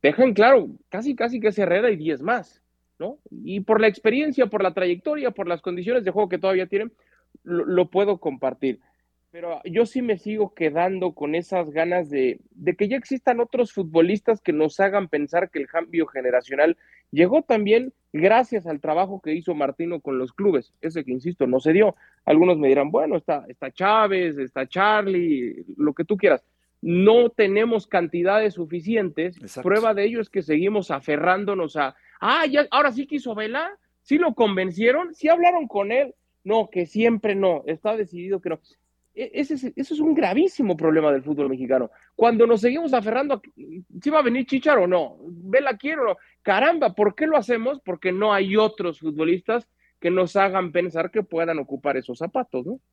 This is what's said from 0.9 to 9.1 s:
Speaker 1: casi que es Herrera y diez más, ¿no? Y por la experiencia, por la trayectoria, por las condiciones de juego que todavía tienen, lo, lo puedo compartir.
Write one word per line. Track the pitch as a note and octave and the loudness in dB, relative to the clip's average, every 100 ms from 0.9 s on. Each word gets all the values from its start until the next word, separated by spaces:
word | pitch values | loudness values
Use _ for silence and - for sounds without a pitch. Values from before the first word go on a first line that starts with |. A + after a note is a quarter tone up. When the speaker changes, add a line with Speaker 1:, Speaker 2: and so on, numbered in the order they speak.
| F#3 B3+ B3 | -8 -6 -4
Speaker 1:
casi | A#3+ A#3+ | -4 0
que | A3 | -2
es | G#3 | 0
Herrera | F#3+ F3+ A#3+ | 0 2 2
y | F#3+ | 0
diez | D#3 C#3+ | -2 -4
más, | D#3 A#3+ F3 _ _ _ _ _ | -2 -4 -4 _ _ _ _ _
¿no? | F3 C#4+ - | -12 -12 -20
Y | - G3 G3 | -16 -8 -8
por | G3 A3 | 0 2
la | A3 | 2
experiencia, | G3+ A3 B3 D4+ C#4 A#3 | 2 0 0 -2 0 0
por | G#3 | 0
la | F#3+ | -2
trayectoria, | F3 F#3 F3 D4+ D4+ B3+ | 0 -2 -2 -4 -4 -4
por | - F3 | -6 -6
las | E3+ | -6
condiciones | - F3+ F#3 B3 | -6 -6 -2 -2
de | F#3 | 0
juego | F3 G3+ | -2 -2
que | F3+ | -2
todavía | F#3+ F#3+ F#3 | -2 -2 -2
tienen, | G3 A3+ _ _ _ _ _ | -4 -4 _ _ _ _ _
lo, | - F3 | -6 -4
lo | - F3+ F3+ | 0 0 0
puedo | F#3 G3+ F#3+ | 0 0 -2
compartir. | D#3+ C3 C3+ B2 C3+ A#2+ _ _ _ | -6 -4 -6 -4 -4 -4 _ _ _